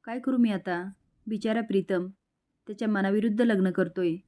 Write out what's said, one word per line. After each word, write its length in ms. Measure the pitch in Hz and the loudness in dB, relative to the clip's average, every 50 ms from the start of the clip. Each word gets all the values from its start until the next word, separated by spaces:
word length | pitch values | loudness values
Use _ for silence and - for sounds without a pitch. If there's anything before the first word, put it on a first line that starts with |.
| _ | _
"काय 160 | 226 233 254 | -8 -10 -4
करू 180 | 240 269 262 | -2 0 2
मी 140 | 247 240 220 | 4 4 4
आता? 400 | 202 185 190 190 175 175 180 196 196 _ _ _ _ _ _ | 2 -2 -2 -4 -6 -6 -6 -10 -14 _ _ _ _ _ _
बिचारा 340 | 220 220 208 - 220 220 233 | -8 -8 -4 -2 -2 -2 -2
प्रीतम, 460 | 226 226 196 196 185 - 196 180 180 190 196 _ _ _ _ _ _ _ _ _ _ | -2 0 0 0 0 0 -2 -2 -2 -4 -12 _ _ _ _ _ _ _ _ _ _
त्याच्या 200 | - 208 202 233 | -16 -10 -4 -2
मनाविरुद्ध 540 | 214 208 196 190 196 196 214 208 233 208 214 | 0 0 2 2 2 2 2 2 0 2 2
लग्न 300 | 247 233 214 190 190 185 | 2 2 4 4 2 2
करतोय." 440 | 175 - 185 175 - 190 180 170 165 190 _ | 2 0 0 0 0 -2 -2 -2 -2 -4 _